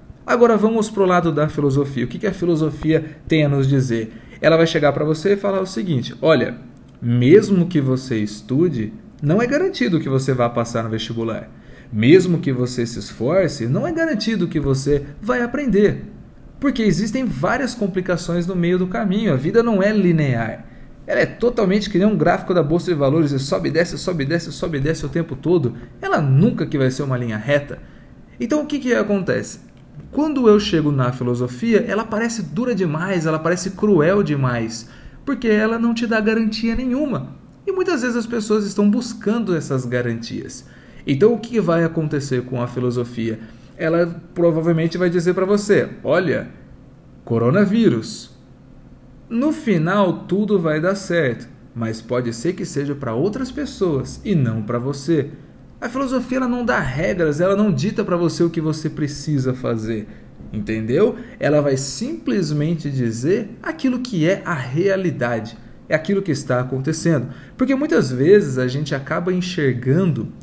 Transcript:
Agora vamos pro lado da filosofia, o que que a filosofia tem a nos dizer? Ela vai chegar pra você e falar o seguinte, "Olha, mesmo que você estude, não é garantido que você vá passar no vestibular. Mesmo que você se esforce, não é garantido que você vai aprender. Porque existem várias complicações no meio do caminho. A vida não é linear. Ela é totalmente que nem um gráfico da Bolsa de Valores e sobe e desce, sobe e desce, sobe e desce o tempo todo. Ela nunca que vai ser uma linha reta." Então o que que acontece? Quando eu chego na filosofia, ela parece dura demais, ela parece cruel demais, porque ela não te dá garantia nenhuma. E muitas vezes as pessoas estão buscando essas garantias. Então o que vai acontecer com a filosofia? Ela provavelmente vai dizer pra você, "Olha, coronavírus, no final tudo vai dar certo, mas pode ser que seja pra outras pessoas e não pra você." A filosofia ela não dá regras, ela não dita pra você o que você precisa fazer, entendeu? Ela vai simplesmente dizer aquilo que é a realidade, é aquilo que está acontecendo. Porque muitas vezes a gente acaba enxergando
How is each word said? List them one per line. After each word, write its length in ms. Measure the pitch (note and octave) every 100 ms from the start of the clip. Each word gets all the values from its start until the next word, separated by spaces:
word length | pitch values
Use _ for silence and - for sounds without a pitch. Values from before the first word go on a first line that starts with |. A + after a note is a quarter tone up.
| - - -
Agora 300 | A#3+ A#3 G#3
vamos 340 | A3 A3+ G#3
pro 160 | - F#3
lado 240 | F3 E3
da 180 | D3 D3+
filosofia, 580 | D3+ C#3+ C3+ C#3 C3 A#2+
o 20 |
que 100 | F3
que 80 | G#3
a 80 |
filosofia 720 | - F3 D#3 D#3 C3+ D#3 D#3+ - - -
tem 160 | D#3+
a 40 | C#3+
nos 200 | C#3 C3+
dizer? 440 | C#3 B2 A2+ A2 - - -
Ela 160 | D3+ E3
vai 100 | D#3+
chegar 260 | D#3 C#3+
pra 120 | C#3+
você 300 | D3+ D#3 G3
e 20 | G3+
falar 240 | G3+ F#3+
o 60 | F#3
seguinte, 460 | A3+ F#3+ C3 A2 -
"Olha, 360 | D#3 C#3 - - - - - -
mesmo 680 | A#2+ A#2+ B2 G3+ G3+ F#3+ E3+
que 140 | -
você 380 | C3 B2+ - A2
estude, 720 | G#2 - - C3+ F3 B2 G#2 - - -
não 180 | D3 G3
é 60 | B3
garantido 540 | C#4+ F#4 - A#3 D#3+
que 80 | C#3
você 260 | C3+ C#3
vá 160 | B2 A#2+
passar 320 | A#2+ A#2 A2+
no 80 | A2
vestibular. 580 | A2 - A2+ A2+ G#2+ - - - - -
Mesmo 460 | G#2+ A#2+ F3+ F3 D#3
que 140 | C3+
você 320 | B2 B2 -
se 140 | A#2 B2+
esforce, 680 | - - A#2+ F#3+ E3 - A#2
não 200 | F3 D#4+
é 60 |
garantido 560 | E4 E4 G#3+ A3+ G#3+ E3+
que 100 | D#3
você 460 | C#3 C3+ C#3+ C#3+ - -
vai 180 | G#3 B3
aprender. 640 | A#3+ C#4 C4+ F#3+ G3 - - - - - - -
Porque 240 | C#4 C4
existem 420 | G#3+ D#3+ G#3+ C4
várias 520 | B3 C3+ F3 B3+ B3+ -
complicações 680 | G3 F#3 F3+ E3+ - F3
no 120 | E3+ F#3
meio 200 | E3+ F3+
do 120 | F3+
caminho. 440 | A3+ G3+ G#3 G#3+
A 40 | C3
vida 260 | D#3+ A3+
não 180 | A#3 G3
é 120 | G3+
linear. 760 | G#3+ F3 D#3+ C#3+ A#2 A2 - - - - - -
Ela 140 | -
é 60 | -
totalmente 640 | - A#3+ A#3 F#3+ G#3 G3+
que 80 | E3+
nem 100 | G#3
um 120 | F#3
gráfico 340 | D#3 F#3 -
da 100 | F3+
Bolsa 280 | C#3+ E3+ F3+
de 60 | D#3
Valores 320 | C#3 D#3+ C#3+
e 80 | C3+
sobe 300 | - F#3 C#3+
e 40 |
desce, 240 | D#3 F3+ C#3+
sobe 280 | F#3 E3+
e 20 | C3+
desce, 240 | E3+ E3
sobe 280 | - F#3 C#3+
e 20 |
desce 260 | C#3+ D#3+ C#3+
o 20 |
tempo 280 | E3+ D#3+ C3
todo. 380 | D#3 F3 B2 - - -
Ela 180 | G4 D4+
nunca 460 | C#3 C3+ A3+ A#3 C3+
que 100 | C#3+
vai 140 | C3
ser 140 | C3
uma 120 | C#3 B2
linha 200 | A#2+ G#2+
reta." 420 | A2+ C#3+ - - - - - - - -
Então 220 | A#3+ D4+
o 40 | -
que 140 | C#4+
que 120 | B3
acontece? 680 | A3+ G#3 G3 F3 A2+ - - - - - - -
Quando 380 | C#4 D#4 C4+ A3+
eu 100 | G#3
chego 320 | G#3 E3 D3
na 220 | C3+ B2
filosofia, 720 | B2+ B2 A#2+ B2 - A#3 G#3+ -
ela 180 | G3
parece 380 | A3 A3 A#3 A3+
dura 320 | D3+ D#3+ B3+
demais, 520 | F#3+ F3 D#3 F#3 F3+ D#3+
ela 120 | D#3
parece 320 | E3 F3 F#3+
cruel 540 | - G#3+ F3+ D#3 G#3
demais, 640 | D#3 C#3+ B2+ A#2 A2+ - - - - -
porque 220 | - C4+ A3+
ela 320 | G#3+ A3 A#3
não 160 | A#3
te 100 | A3+
dá 160 | A3+ A3+
garantia 540 | G#3+ A3+ G#3+ - A3+
nenhuma. 640 | A3+ C4 B3+ D4 D3+ - - - -
E 60 | G4
muitas 320 | F#4 F#4 C#4+
vezes 140 | B3 A#3+
as 100 | A3+
pessoas 400 | A#3 G#3+ G#3+ G3
estão 240 | - G#3
buscando 640 | A#3+ - - G3+ A#3 F#3
essas 320 | E3 C3 C3+ A#2+
garantias. 800 | B2 A#2+ A2+ - G2+ - - - - - - -
Então 240 | C#3 G#3+
o 60 | A3
que 220 | - A#3
vai 240 | E3+ E3
acontecer 580 | E3 E3 D3+ D3 C3+ B2
com 180 | B2+ B2+
a 60 | A#2+
filosofia? 720 | C3 B2 B2 A#2+ A2+ A2+ A2 - - - -
Ela 440 | D#3+ E3 E3+ - -
provavelmente 640 | - E3+ D#3+ E3 E3 E3 F3+
vai 100 | F3+
dizer 260 | F3 F3
pra 120 | F3+ F#3
você, 420 | G3+ G#3 D#3+ - -
"Olha, 460 | A2+ E3+ E3+ A#2 - - - - - - - -
coronavírus, 1080 | - A#2 A#2 F#3 G3 A3+ G3+ A2+ - - - - - - - - - - - - -
no 220 | A#3 D4+
final 720 | - A#3 F3 E3 G3+ F#3 - -
tudo 320 | F#3+ G#3 G3+
vai 220 | D#3+ D#3
dar 160 | F3 G3
certo, 500 | - E3+ C3+ A2 - - -
mas 300 | A#2 A2+ A2+
pode 300 | - B2 A#2+
ser 220 | A#2 E3+
que 100 | F#3
seja 280 | F3+ C#3 C#3+
pra 220 | C#3 B2
outras 380 | A2+ G3 C4 B3+
pessoas 680 | D4 C#4 - F#3 C3+ B2 -
e 100 | G#3+
não 280 | F3 A#2+ A2
pra 180 | G#2 A#2+
você." 500 | C3 C3+ D#3+ D#3+ - - - - - -
A 80 | A#3
filosofia 500 | C4 C4 C4 - B3+
ela 100 | B3
não 160 | B3
dá 160 | A#3+ A#3+
regras, 600 | C#3 C3 G3 F#3 D#3 D3
ela 140 | F#3
não 160 | G3+ G#3
dita 320 | C3+ F#3+ A3
pra 140 | G3 F3
você 260 | E3+ -
o 80 | E3+
que 100 | E3
você 300 | D#3 D#3 D3+
precisa 640 | - C#3+ - D#3 C#3+ B2+
fazer, 540 | B2 A#2+ A2+ A2 A2 - - - - -
entendeu? 640 | A2 A2 A2 A2 C#3+ A#3 - - -
Ela 220 | C3+ D3
vai 160 | C#3+ C3+
simplesmente 1120 | - - B3+ E4+ - G#3+ D3+ D3 D3+ E3 D3
dizer 680 | C3 A#2 A2+ C#3 A3+ G#3 -
aquilo 380 | E4+ D#4+ C4 B3+
que 260 | - E3+ D#3+
é 160 | G3
a 100 | -
realidade, 1040 | D#3 B2 D3 G3 F#3+ F3+ A#2 A#2+ A2+ G#2+ - - - -
é 60 |
aquilo 280 | D#3+ - G3
que 100 | G3
está 260 | C3+ - B2
acontecendo. 720 | C3 C3 C3+ D#3+ E3 D3 A#2+ - - -
Porque 200 | C4 C4+
muitas 340 | D4+ D#4 C3
vezes 480 | B2+ D3 G#3 D3+ B2+
a 80 | B2+
gente 260 | C#3 D3+
acaba 400 | C3+ - E3 F3+
enxergando 1000 | F3+ F3+ - C#3 A#2+ B2+ D#3+ F#3 A#2+ - -